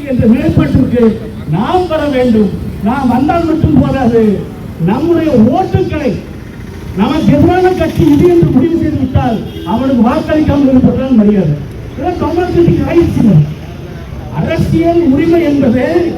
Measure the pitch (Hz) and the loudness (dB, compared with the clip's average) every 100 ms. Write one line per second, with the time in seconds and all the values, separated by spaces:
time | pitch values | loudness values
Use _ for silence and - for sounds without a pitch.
0 | 285 247 233 254 311 - 311 - - 240 | -4 0 2 2 2 0 2 2 2 2
1 | 226 196 - - - 160 269 359 359 311 | 2 0 -6 -10 -6 -4 -2 -2 0 -2
2 | 294 262 254 214 196 - - - 202 269 | -2 0 2 2 0 -2 -8 -6 -4 -2
3 | 254 262 294 339 330 330 302 277 262 269 | 0 0 0 0 -2 0 2 2 2 0
4 | 240 233 214 185 - - - - 165 240 | 0 2 2 0 -4 -12 -12 -4 -2 0
5 | 330 339 311 254 233 330 381 370 370 311 | 0 0 2 2 4 2 0 0 -2 -2
6 | 285 185 - - - - - - - - | -4 -4 -8 -14 -16 -16 -14 -14 -10 -4
7 | 233 311 196 277 320 359 370 370 320 - | -2 0 2 4 4 4 2 0 -2 0
8 | 311 147 349 339 339 - 330 339 311 - | 2 4 4 4 4 2 2 0 -2 -2
9 | 262 262 254 214 - - - 220 269 247 | -2 -2 0 -2 -6 -10 -6 -2 0 2
10 | 220 302 - 311 285 285 269 262 247 247 | 2 0 0 0 0 2 2 4 2 2
11 | 262 240 208 202 160 147 - - - - | 0 2 2 2 0 -2 -6 -12 -12 -8
12 | 349 349 302 339 359 359 339 339 - 330 | -6 -4 -2 -2 0 2 2 2 2 2
13 | 339 - 220 156 - - - - - - | 2 2 4 4 2 -4 -12 -14 -14 -14
14 | - - - - - 330 - 320 330 339 | -14 -12 -10 -6 -4 -2 0 0 0 2
15 | 269 277 339 339 311 277 240 247 254 349 | 2 2 2 2 2 2 2 0 0 0
16 | 349 | -2